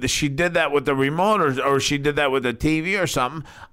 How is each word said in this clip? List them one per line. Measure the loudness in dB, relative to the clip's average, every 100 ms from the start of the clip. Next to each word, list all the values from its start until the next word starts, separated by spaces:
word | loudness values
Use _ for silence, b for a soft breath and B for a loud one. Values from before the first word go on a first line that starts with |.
the, | -4
she | -2 -2
did | 0 0
that | 0 0
with | 0
the | 0
remote | 0 0 2 2 2
or, | 2 0
or | 2 2
she | 0 0
did | 0 2
that | 2
with | 2
the | 0
T | -2 0 0
V | 0 -2
or | -2
something, | 0 -2 -4 B B B